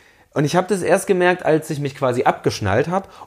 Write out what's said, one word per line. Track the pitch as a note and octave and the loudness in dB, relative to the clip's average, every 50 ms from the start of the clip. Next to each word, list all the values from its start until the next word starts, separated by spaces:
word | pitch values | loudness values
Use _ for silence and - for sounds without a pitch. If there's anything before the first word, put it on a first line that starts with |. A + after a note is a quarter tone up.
| _ _ _ _ _ _ - | _ _ _ _ _ _ -4
Und | - D3 | -2 0
ich | D3 - | 0 2
hab | F3 F3+ - | 0 0 0
das | G#3 F#3 | -2 -2
erst | E3+ - E3+ G3 - | 2 2 2 2 2
gemerkt, | - G3 F3+ F3 F3+ F3+ F3+ - | 0 0 2 2 2 2 2 2
als | - D#3 D#3+ D#3 - | 0 0 0 0 -4
ich | D#3+ C#3+ | -6 -6
mich | C#3+ C#3 - | -6 -6 -4
quasi | - C#3 B2+ B2 A#2+ A2 | -2 -2 0 0 2 2
abgeschnallt | D#3+ - - - C3+ A2 - A2 G2 F#2+ A#2 C#3 D#3 | 0 0 0 -2 -4 -2 -2 -2 0 0 0 0 0
hab. | F3 G3 G3 - - - - | -2 -4 -6 -8 -12 -20 -12